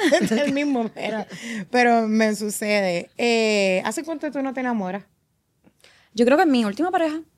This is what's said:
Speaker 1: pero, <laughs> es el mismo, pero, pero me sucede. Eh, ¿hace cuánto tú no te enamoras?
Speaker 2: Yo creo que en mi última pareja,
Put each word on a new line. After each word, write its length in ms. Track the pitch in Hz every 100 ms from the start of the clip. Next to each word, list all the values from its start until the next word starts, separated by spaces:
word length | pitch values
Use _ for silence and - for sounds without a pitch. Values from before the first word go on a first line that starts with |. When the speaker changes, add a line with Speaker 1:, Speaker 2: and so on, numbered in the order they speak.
| 359
Speaker 1:
pero, 140 | - 214
<laughs> 0 |
es 60 |
el 220 | 226 294
mismo, 360 | 277 294 254 220
pero, 320 | - - 220 196 170 233 220 185
pero 360 | 247 240 233 220
me 280 | 220 220 208
sucede. 760 | 214 - 214 208 190 170 - -
Eh, 640 | 240 226 220 208 196 185 -
¿hace 180 | 233
cuánto 260 | 302 320 302
tú 100 | 277
no 100 | 269
te 60 | 247
enamoras? 420 | 254 226 185 196 - _ _ _ _ _ _ _ _ _ _
Speaker 2:
Yo 120 | 208 240
creo 120 | 294
que 60 |
en 80 | 349
mi 120 | 254
última 280 | 214 196 349
pareja, 300 | 359 320 311 320